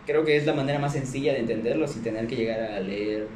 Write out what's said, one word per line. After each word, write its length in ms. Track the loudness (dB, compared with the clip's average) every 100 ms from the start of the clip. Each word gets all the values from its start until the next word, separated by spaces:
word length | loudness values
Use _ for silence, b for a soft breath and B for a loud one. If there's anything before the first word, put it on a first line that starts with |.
| 0
creo 180 | 2
que 120 | 4 4
es 80 | 4
la 60 |
manera 260 | 2 2 0
más 140 | 0
sencilla 400 | -2 -2 0 0
de 80 | 2
entenderlo 480 | 0 0 0 0 0
sin 140 | -2
tener 240 | -4 -2 -4
que 100 | -2
llegar 240 | -2 -2
a 200 | -4 -4
leer 460 | -4 -2 -2 -2 -4